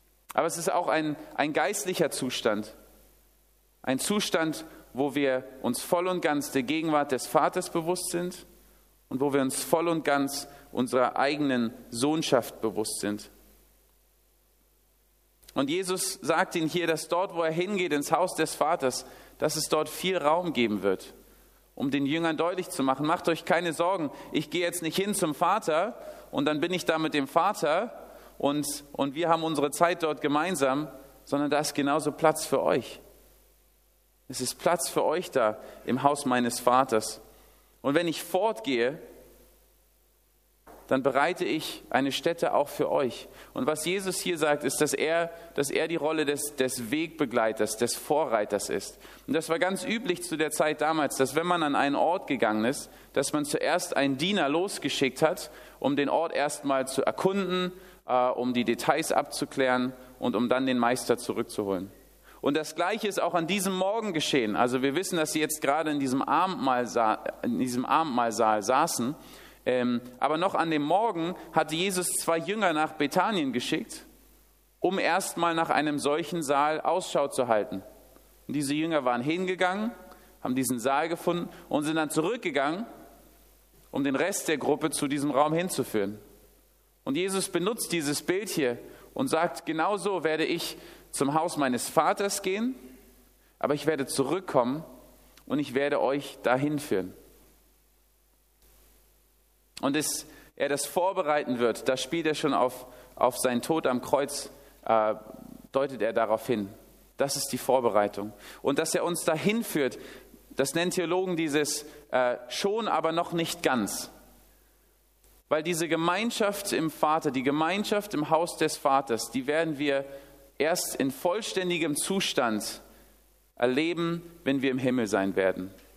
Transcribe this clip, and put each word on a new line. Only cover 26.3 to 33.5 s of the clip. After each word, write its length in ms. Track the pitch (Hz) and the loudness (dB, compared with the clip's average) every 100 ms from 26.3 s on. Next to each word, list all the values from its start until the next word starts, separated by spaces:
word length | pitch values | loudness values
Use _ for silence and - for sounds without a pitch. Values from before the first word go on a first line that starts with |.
und 140 | - | -2
dann 160 | 147 151 | 0 0
bin 140 | 170 | 0
ich 100 | 180 | -2
da 140 | - 160 | 0 0
mit 160 | 156 | 2
dem 120 | 147 135 | 0 2
Vater 840 | 175 185 208 156 170 233 - - - - - | 2 2 2 0 2 -2 -8 -18 -20 -20 -2
und, 300 | 139 147 143 - - | 0 0 -2 -6 -8
und 220 | - 139 | -2 -2
wir 140 | 143 170 | 0 2
haben 120 | 165 | 2
unsere 280 | 160 143 143 | 2 0 0
Zeit 320 | - 175 175 | 4 2 4
dort 180 | 160 135 | -2 0
gemeinsam, 680 | 147 147 175 160 135 139 151 - - - | 2 2 2 2 2 2 -2 -10 -20 -16
sondern 260 | - 143 147 | -4 0 2
da 100 | 147 | 2
ist 140 | 147 | 0
genauso 380 | - 143 151 143 | 0 2 2 0
Platz 320 | - 160 156 | 2 4 4
für 180 | - 131 | 0 2
euch. 380 | - 135 - - - - - _ _ | 2 2 -2 -12 -20 -20 -20 _ _